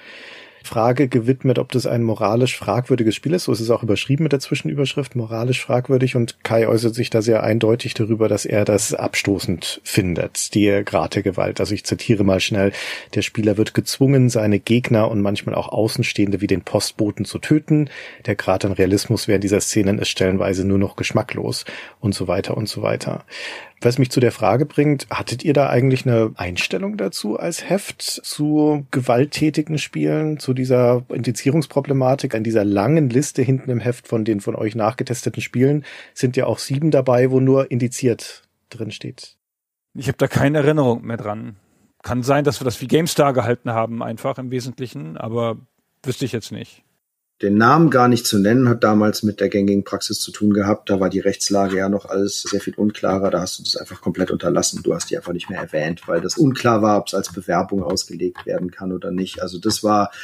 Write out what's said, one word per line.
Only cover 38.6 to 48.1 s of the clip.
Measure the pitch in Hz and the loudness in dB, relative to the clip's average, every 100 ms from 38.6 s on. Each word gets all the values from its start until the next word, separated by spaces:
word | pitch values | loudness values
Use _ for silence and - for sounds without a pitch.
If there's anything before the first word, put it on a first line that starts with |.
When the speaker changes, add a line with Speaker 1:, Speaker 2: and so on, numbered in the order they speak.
| - | -18
Speaker 1:
drinsteht. | 110 110 - 123 123 - _ _ _ _ _ _ | -12 -10 -10 -14 -14 -20 _ _ _ _ _ _
Speaker 2:
Ich | 131 135 | -8 -4
hab | - | 0
da | 135 | 0
keine | 127 135 156 | 2 2 2
Erinnerung | 139 156 131 117 - | 2 4 2 0 -4
mehr | 117 | -8
dran. | 104 107 120 104 _ _ _ _ | -6 -8 -10 -16 _ _ _ _
Kann | - 123 | -6 -2
sein, | 123 143 | 2 2
dass | 147 113 | 2 0
wir | 127 | -2
das | - | -4
wie | 127 | 0
GameStar | 151 170 - 143 | 0 2 2 2
gehalten | 123 113 120 123 | 2 0 -2 -2
haben, | 113 113 117 | -2 -2 -4
einfach | 117 113 135 131 | -8 -6 -6 -6
im | 127 | -6
Wesentlichen, | 127 123 123 127 143 160 160 | -6 -6 -10 -10 -12 -14 -12
aber | 113 117 117 117 127 _ _ _ | -6 -2 -2 -4 -12 _ _ _
wüsste | 135 - 135 | -8 -4 -4
ich | |
jetzt | 117 - | -6 -8
nicht. | 110 117 - _ _ _ _ _ - | -12 -14 -20 _ _ _ _ _ -4
Speaker 3:
Den | 101 104 | 2 6
Namen | 117 156 160 | 6 6 6
gar | 123 | 6
nicht | 123 | 6